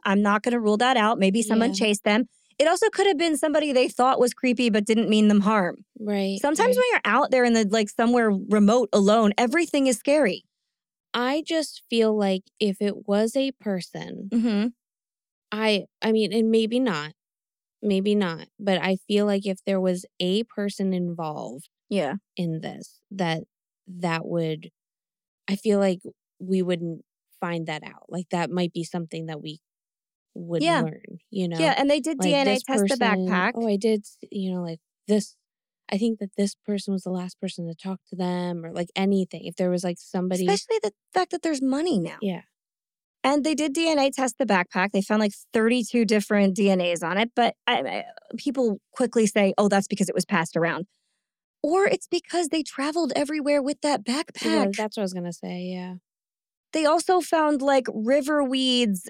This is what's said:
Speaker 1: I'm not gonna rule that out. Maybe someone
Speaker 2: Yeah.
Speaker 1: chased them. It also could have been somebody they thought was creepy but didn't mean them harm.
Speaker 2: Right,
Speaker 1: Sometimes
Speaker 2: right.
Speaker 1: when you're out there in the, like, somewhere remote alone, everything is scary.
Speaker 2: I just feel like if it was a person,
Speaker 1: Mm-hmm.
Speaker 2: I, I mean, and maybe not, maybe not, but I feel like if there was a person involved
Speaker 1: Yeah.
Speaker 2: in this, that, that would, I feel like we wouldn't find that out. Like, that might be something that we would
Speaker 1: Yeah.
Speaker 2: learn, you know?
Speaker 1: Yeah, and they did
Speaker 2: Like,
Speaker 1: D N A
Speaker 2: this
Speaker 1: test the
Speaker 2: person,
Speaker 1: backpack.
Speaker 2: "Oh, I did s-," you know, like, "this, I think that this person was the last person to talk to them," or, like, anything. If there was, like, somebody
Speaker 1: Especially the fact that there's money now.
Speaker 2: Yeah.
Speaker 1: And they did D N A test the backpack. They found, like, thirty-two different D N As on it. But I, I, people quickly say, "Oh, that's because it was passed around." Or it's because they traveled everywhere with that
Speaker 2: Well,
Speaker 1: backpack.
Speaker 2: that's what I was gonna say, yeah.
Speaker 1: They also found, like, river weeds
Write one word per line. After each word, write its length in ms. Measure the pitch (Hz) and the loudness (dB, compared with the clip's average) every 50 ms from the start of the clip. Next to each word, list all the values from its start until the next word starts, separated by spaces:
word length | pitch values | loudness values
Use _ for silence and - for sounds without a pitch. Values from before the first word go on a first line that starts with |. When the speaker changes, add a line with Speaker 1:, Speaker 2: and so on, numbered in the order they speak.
| - | 0
Speaker 1:
I'm 160 | 208 196 202 | 0 2 2
not 200 | 208 202 208 214 | 4 2 2 2
gonna 160 | - 247 240 240 | 0 -2 -2 0
rule 160 | 220 208 214 214 | 2 2 2 2
that 180 | 247 254 262 | 2 2 4
out. 220 | 233 208 214 233 - | 4 4 2 2 2
Maybe 200 | 196 190 190 233 | 2 2 2 0
someone 280 | 220 214 220 220 226 - | 0 2 2 2 2 2
Speaker 2:
Yeah. 40 | 196 | 0
Speaker 1:
chased 260 | 190 220 214 208 - | 0 0 0 0 0
them. 260 | - 214 208 233 254 - _ _ _ _ _ - | 0 2 2 2 0 -2 _ _ _ _ _ 2
It 80 | 294 | 2
also 220 | 320 359 359 440 415 | 4 4 4 2 0
could 160 | - - 392 | 2 2 2
have 100 | 403 370 277 | 2 2 2
been 180 | 339 339 311 | 2 0 2
somebody 360 | 277 - 311 285 311 302 294 | 0 0 0 2 2 0 2
they 140 | 254 254 254 | 2 2 2
thought 320 | 254 - - 254 262 262 - | 2 2 2 2 2 4 4
was 160 | 247 240 - | 2 0 0
creepy 340 | - - 254 240 - 247 233 | 0 0 0 2 2 2 2
but 140 | 202 214 208 | 2 2 2
didn't 240 | - 220 226 226 - | 2 2 2 2 2
mean 200 | 214 214 214 208 | 4 6 6 6
them 120 | 208 202 | 6 6
harm. 420 | 190 214 220 208 185 170 - - - _ _ - | 4 4 2 2 2 0 -4 -8 -16 _ _ -10
Speaker 2:
Right, 380 | 220 208 208 202 196 196 196 196 | -6 -4 -2 -2 -2 -2 -2 -2
Speaker 1:
Sometimes 360 | - 285 311 359 453 508 508 | 0 0 2 2 2 2 4
Speaker 2:
right. 0 | |
Speaker 1:
when 80 | 508 494 494 | 2 2 2
you're 100 | 427 - - | 0 0 0
out 260 | 214 214 262 294 - | 2 2 2 2 2
there 140 | 262 254 247 | 4 4 4
in 80 | 240 | 4
the, 160 | 233 226 220 196 | 4 4 2 2
like, 180 | 208 226 208 208 | 2 0 0 0
somewhere 400 | - - 226 233 240 240 226 220 | 0 0 2 4 4 4 4 2
remote 560 | 196 190 196 208 208 214 208 202 233 254 240 - | 2 0 0 0 4 4 6 6 6 4 2 2
alone, 400 | - 208 196 202 208 233 220 202 202 - | 2 4 4 6 6 6 4 4 4 2
everything 480 | 240 240 262 339 339 - - 285 269 | 0 2 2 0 0 2 0 2 2
is 120 | 262 240 - | 2 0 0
scary. 460 | - 277 285 311 277 190 170 - - _ _ _ _ _ _ _ _ _ _ _ _ _ - | 0 2 2 4 4 2 0 -4 -10 _ _ _ _ _ _ _ _ _ _ _ _ _ -4
Speaker 2:
I 300 | 233 247 254 285 320 311 | -2 -2 0 -2 -2 -2
just 360 | - 330 320 294 - - - - _ | -2 -2 -2 -2 -4 -10 -18 -10 _
feel 280 | 240 226 220 220 214 | 0 2 2 2 2
like 260 | 214 202 196 190 190 - _ _ _ | 0 0 0 0 -2 -4 _ _ _
if 200 | 214 202 190 - | -2 -2 -2 -2
it 240 | 208 202 - - 208 | -2 -4 -4 -6 -4
was 300 | - 202 208 220 226 - | 0 0 2 0 0 0
a 160 | 269 269 269 | -2 -2 -2
person, 760 | - _ - 214 190 180 170 - - 160 - - - - - 196 | -6 _ -6 -6 -6 -6 -6 -10 -12 -12 -12 -12 -12 -12 -10 -2
Speaker 1:
Mm-hmm. 340 | 226 233 220 240 208 202 214 247 240 _ _ _ _ _ _ _ _ _ _ _ _ _ _ _ | -2 0 0 2 0 0 0 -2 -4 _ _ _ _ _ _ _ _ _ _ _ _ _ _ _
Speaker 2:
I, 320 | 214 214 220 214 208 190 - - _ _ | -6 -2 0 2 2 0 -2 -6 _ _
I 100 | - 220 | 0 0
mean, 200 | 220 220 214 175 | 2 2 2 2
and 180 | 202 226 220 220 | 0 0 2 2
maybe 300 | 226 226 220 214 233 254 | 2 2 2 2 0 0
not, 320 | 262 233 175 147 147 151 - _ _ _ _ _ _ _ _ _ _ _ _ _ | 0 0 0 -2 -4 -6 -12 _ _ _ _ _ _ _ _ _ _ _ _ _
maybe 340 | - 208 190 190 190 208 208 | -2 0 0 2 2 2 2
not, 340 | 208 196 175 165 - - - _ - | 2 0 0 -4 -6 -10 -16 _ -6
but 200 | 208 202 190 170 | -2 0 0 0
I 140 | 156 185 190 | 0 0 -2
feel 300 | 185 - - 208 202 208 | -2 -2 -2 0 0 2
like 200 | 208 202 196 202 | 2 0 -2 -2
if 160 | 202 190 - _ | -4 -6 -6 _
there 160 | 202 196 190 | -2 -2 0
was 240 | 185 185 180 180 - - _ _ | 0 0 -2 -2 -6 -14 _ _
a 240 | 180 180 190 214 233 | -2 0 0 0 -2
person 480 | - - 214 202 202 - - 190 190 | -4 -6 -6 -6 -6 -4 -4 -2 -2
involved 760 | 185 180 180 175 170 165 160 156 151 139 113 107 254 208 - - _ _ _ _ | -2 -2 -2 -4 -6 -6 -8 -8 -8 -8 -10 -12 -12 -14 -18 -20 _ _ _ _
Speaker 1:
Yeah. 280 | 202 196 156 131 196 202 - _ _ | -4 -2 -2 -2 -4 -6 -10 _ _
Speaker 2:
in 240 | - 175 165 160 160 | -6 -4 -4 -4 -6
this, 380 | 160 - - - - - _ _ _ _ | -8 -10 -12 -12 -18 -20 _ _ _ _
that, 320 | 196 190 180 165 160 165 - - _ _ _ _ _ _ _ | -6 -4 -4 -2 -2 -4 -6 -12 _ _ _ _ _ _ _
that 400 | - 180 175 175 170 165 160 - | -18 -10 -6 -4 -4 -2 -4 -4
would, 440 | - 170 170 165 160 156 156 165 170 _ _ _ _ _ _ _ _ _ _ _ _ _ _ _ - | -4 -4 -2 -2 -4 -6 -8 -10 -18 _ _ _ _ _ _ _ _ _ _ _ _ _ _ _ -6
I 80 | 196 | -6
feel 220 | - - 226 202 202 | -2 0 2 2 4
like 220 | 196 196 180 190 - - - _ _ _ _ _ | 2 2 0 -2 -8 -16 -18 _ _ _ _ _
we 240 | 190 185 190 185 | -4 0 0 0
wouldn't 420 | 180 175 180 170 175 170 160 - - _ _ _ _ _ _ _ | 2 0 -2 -2 -4 -6 -8 -10 -14 _ _ _ _ _ _ _
find 260 | 196 175 170 165 160 | -6 -4 -4 -4 -4
that 160 | 160 156 151 151 | -6 -4 -4 -4
out. 220 | - - - - - | -4 -6 -10 -14 -8
Like, 200 | - 180 180 - | -6 -6 -4 -2
that 200 | 185 175 170 - | -2 -2 -2 0
might 220 | 175 180 180 170 | 0 0 0 0
be 100 | - 175 165 | -2 -6 -6
something 420 | - - 175 165 160 - 160 160 | -4 -6 -6 -6 -6 -8 -10 -8
that 140 | 160 156 147 | -8 -10 -10
we 200 | 151 156 151 - _ _ _ _ _ _ _ _ _ _ _ _ _ _ _ | -10 -12 -14 -14 _ _ _ _ _ _ _ _ _ _ _ _ _ _ _
would 280 | - 170 170 170 165 | -14 -8 -4 -2 0
Speaker 1:
Yeah. 200 | 302 339 330 - | 0 2 2 0
Speaker 2:
learn, 360 | 165 156 - - - - - 170 _ _ | 0 -2 -6 -10 -16 -18 -20 -20 _ _
you 180 | 214 196 185 170 | -6 -4 -4 -2
know? 100 | 170 165 | 0 0
Speaker 1:
Yeah, 160 | 330 302 - - | 0 2 2 2
and 100 | 277 277 | 2 2
they 120 | 294 311 | 2 0
did 180 | 247 320 320 269 | 0 -4 -4 -2
Speaker 2:
Like, 80 | 277 294 | 0 2
Speaker 1:
D 60 | 285 | 2
N 140 | 277 269 294 | 2 2 2
A 60 | 277 | 2
Speaker 2:
this 80 | 262 - | 0 -2
Speaker 1:
test 180 | - 269 214 | -2 0 0
the 60 | 196 196 | 2 2
Speaker 2:
person, 100 | 269 240 240 226 208 185 185 185 | 2 2 2 2 2 0 0 0
Speaker 1:
backpack. 240 | 185 180 180 226 240 | 0 0 0 0 -2
Speaker 2:
"Oh, 120 | 226 233 | -2 -2
I 100 | 220 202 | 0 0
did 240 | 196 220 220 220 208 | 0 2 0 0 0
s-," 180 | 208 - - _ - - | -4 -10 -20 _ -20 -12
you 220 | - 202 190 185 | -8 -6 -6 -4
know, 80 | 180 180 | -4 -4
like, 180 | 175 170 165 160 _ _ _ _ _ | -6 -8 -10 -12 _ _ _ _ _
"this, 280 | - 208 208 202 - _ _ _ _ _ _ _ _ _ _ _ - | 0 0 0 0 -2 _ _ _ _ _ _ _ _ _ _ _ -6
I 80 | 208 | -4
think 220 | 196 226 233 220 208 | -2 0 -2 -2 -4
that 160 | 202 190 - | -8 -8 -4
this 180 | - 202 202 - | -2 -2 -2 -4
person 360 | - _ - 208 196 - - | -8 _ -6 -6 -4 -4 -4
was 120 | 196 190 - | -6 -4 -4
the 60 | 180 | -6
last 300 | 185 180 180 180 - _ | -6 -6 -6 -8 -10 _
person 260 | - 185 - - 170 165 | -10 -10 -8 -8 -10 -10
to 60 | 165 | -12
talk 260 | - - 185 190 - _ _ | -10 -10 -10 -10 -10 _ _
to 60 | 190 | -8
them," 500 | 180 180 180 180 180 180 175 175 170 165 | -6 -4 -2 -2 -2 -4 -4 -6 -8 -10
or, 60 | 165 | -8
like, 180 | 175 175 175 - _ | -6 -6 -8 -6 _
anything. 520 | 190 190 196 196 190 185 - - 165 - | -2 0 0 2 0 0 -4 -8 -12 -12
If 100 | 170 170 | -12 -4
there 140 | - 185 180 | -2 -2 0
was, 120 | 180 180 185 | 0 -2 -2
like, 120 | 180 175 - | -4 -6 -6
somebody 480 | - - - 185 180 185 185 180 180 | -10 -8 -6 -4 -2 -2 -2 -2 0
Speaker 1:
Especially 320 | 180 403 392 - - 453 440 | 0 0 0 -2 -4 -4 -2
the 100 | - 415 - _ _ _ - | -2 -4 -8 _ _ _ -2
fact 160 | 370 359 - | -2 -2 -2
that 100 | - 320 | -4 -4
there's 200 | - 330 311 262 | -4 -4 -2 -2
money 360 | 269 262 262 285 320 359 294 190 | -2 -2 -2 -2 -2 0 0 -2
now. 200 | 165 165 151 156 | -2 -4 -8 -6
Speaker 2:
Yeah. 220 | 214 196 175 - - _ _ _ _ _ _ _ _ _ _ _ _ _ _ _ - | -6 -6 -6 -6 -10 _ _ _ _ _ _ _ _ _ _ _ _ _ _ _ 0
Speaker 1:
And 200 | 262 285 294 247 | 2 2 2 2
they 100 | 311 311 | 0 0
did 180 | 254 302 311 | 0 -2 -2
D 160 | 269 330 330 330 | 0 0 0 2
N 100 | 311 285 | 2 2
A 120 | 269 277 | 2 0
test 260 | 269 - 262 247 - - | 0 -2 -4 -4 -2 -4
the 60 | 269 | 0
backpack. 460 | 208 202 180 180 - - 190 185 208 | 2 2 0 0 0 -2 -2 -2 0
They 80 | - 190 | 0 -2
found, 200 | 196 - 214 214 | 0 0 0 0
like, 120 | 214 202 - - - _ - | 0 0 -4 -8 -16 _ 0
thirty-two 500 | 233 220 233 247 254 220 - - 240 226 | 0 2 2 2 0 -2 0 0 0 2
different 500 | 196 226 214 208 - 214 202 202 196 180 | 2 2 0 2 2 2 2 2 2 2
D 140 | 214 202 196 | 2 2 2
N 120 | 190 180 | 2 2
As 200 | 175 175 170 170 | 0 -2 -2 -2
on 140 | 175 165 180 | -4 -2 -2
it. 160 | 196 226 233 - | -2 -2 -2 0
But 220 | - 233 226 - - _ | 0 0 0 -2 -2 _
I, 140 | - 247 - | -2 -2 -2
I, 240 | 135 107 90 101 - - - - - _ - | -2 -4 -6 -8 -10 -12 -18 -20 -18 _ -16
people 420 | 226 - 285 247 269 247 226 196 - - _ | -8 -6 -6 -2 0 0 0 -2 -4 -8 _
quickly 340 | _ - 254 226 - 233 220 | _ -4 -4 0 2 2 2
say, 280 | 196 - 214 202 190 - | 2 4 2 2 2 2
"Oh, 120 | - 208 202 | 2 2 2
that's 200 | 202 196 190 - | 2 2 0 0
because 220 | 208 - 190 190 | -2 -2 -2 -2
it 40 | - | -2
was 120 | - 185 | -4 -4
passed 280 | - 208 170 165 - - | -2 -2 -2 -2 -2 -2
around." 320 | 170 165 165 151 156 190 - _ _ _ _ _ _ _ _ _ _ _ _ _ _ | -2 -2 -2 -2 -4 -8 -10 _ _ _ _ _ _ _ _ _ _ _ _ _ _
Or 240 | - 294 330 381 392 | -2 0 2 2 2
it's 200 | - - - - | 2 0 -2 -4
because 420 | - 349 349 - - - 349 349 277 | -6 -6 -6 -4 -4 -2 -2 -2 0
they 140 | - 320 | -2 -4
traveled 500 | 294 - - - 269 302 302 349 330 247 247 | -4 -4 -6 -4 -4 -2 -2 -2 -2 -2 -2
everywhere 460 | 262 294 269 311 302 262 294 285 285 | -2 -2 -2 -4 -4 0 0 0 0
with 180 | 254 277 294 - | 0 -2 -4 -2
that 220 | - 294 277 220 208 | -2 -2 -2 -2 -2
Speaker 2:
Well, 160 | - 240 294 | -4 -4 -4
Speaker 1:
backpack. 540 | 339 - - - - 320 320 311 262 196 196 | -4 -6 -10 -6 -2 0 2 2 2 0 -2
Speaker 2:
that's 220 | 220 214 214 - 226 | -4 -6 -6 -4 -4
what 20 | |
I 40 | 202 | -4
was 100 | 185 185 | -4 -4
gonna 180 | 185 175 175 | -6 -8 -8
say, 300 | 170 - - 180 180 180 | -10 -10 -10 -10 -8 -8
yeah. 340 | 180 180 185 180 180 180 185 180 - _ _ _ _ _ _ _ _ _ _ _ _ _ - | -8 -8 -8 -10 -10 -12 -14 -16 -18 _ _ _ _ _ _ _ _ _ _ _ _ _ -4
Speaker 1:
They 100 | 311 311 | 0 2
also 380 | 294 320 349 - - 370 359 | 2 2 2 2 2 2 2
found, 400 | 302 - 349 320 311 302 302 254 | 2 2 0 2 2 2 0 0
like, 240 | 269 277 277 269 240 - | 2 2 2 2 2 -2
river 520 | - 220 214 233 269 294 262 285 302 294 285 | -6 -4 0 2 2 2 2 2 0 0 0
weeds 640 | 254 269 262 262 254 247 247 240 214 196 175 - | 0 0 0 0 2 2 2 2 2 0 -2 -4